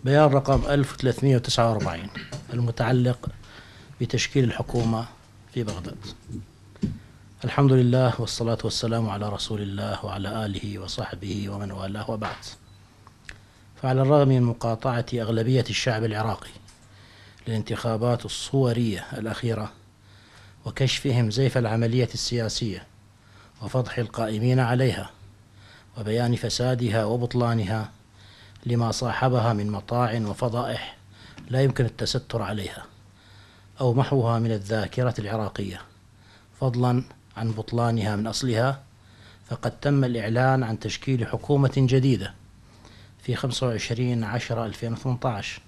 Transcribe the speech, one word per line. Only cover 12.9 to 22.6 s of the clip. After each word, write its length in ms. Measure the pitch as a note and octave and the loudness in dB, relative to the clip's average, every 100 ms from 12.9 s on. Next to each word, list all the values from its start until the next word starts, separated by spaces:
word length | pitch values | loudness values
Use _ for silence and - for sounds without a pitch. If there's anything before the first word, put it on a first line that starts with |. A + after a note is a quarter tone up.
| - - - - - - - - - | -20 -20 -20 -20 -20 -20 -20 -20 -6
فعلى 200 | C3 C3 | 0 2
الرغم 260 | C3+ D3 C#3 | 6 6 6
من 140 | C3 | 6
مقاطعة 640 | A#2+ A#2 A#2 A2+ C3+ A#2+ A#2 | 4 2 -2 -2 -2 -2 -2
أغلبية 500 | B2 A2 A2+ A#2 C3 A2+ | -4 -2 0 2 2 2
الشعب 340 | G#2 - A2 | -2 0 0
العراقي 460 | A2+ G#2+ A2 G2+ - - - - - - - - - - - | 0 -2 -2 -4 -10 -18 -20 -20 -20 -20 -20 -20 -20 -14 -6
للانتخابات 760 | A2 G#2 A2 A#2 A2 A#2+ A#2+ | -4 -4 -4 -2 0 2 0
الصورية 800 | - - - C#3 B2+ A#2 A#2 F2+ - | -2 -8 -2 2 4 2 0 0 -6
الأخيرة 600 | A#2+ A2 G#2+ A#2 G#2+ G#2 - - _ - - - - - - | -8 -6 -4 -2 -4 -6 -12 -20 _ -20 -20 -20 -20 -20 -14
وكشفهم 680 | - - C3 - C#3 B2 A2+ | -12 0 0 2 2 2 2
زيف 280 | G#2+ C3+ B2+ | 4 2 4
العملية 500 | A#2 A2+ A#2 B2 A#2+ | 2 2 2 2 0
السياسية 720 | A#2 - A#2+ A2 - | -2 -4 -2 -2 -4